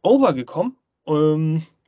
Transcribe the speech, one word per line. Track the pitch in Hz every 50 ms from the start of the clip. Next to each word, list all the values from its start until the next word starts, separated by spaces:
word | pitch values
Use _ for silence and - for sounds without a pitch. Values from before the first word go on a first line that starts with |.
overgekommen, | - 190 247 277 269 220 147 131 123 - - 151 190 254 262 _ _ _ _ _ -
ähm, | - 156 151 151 156 156 156 160 160 160 160 160 - _ _ _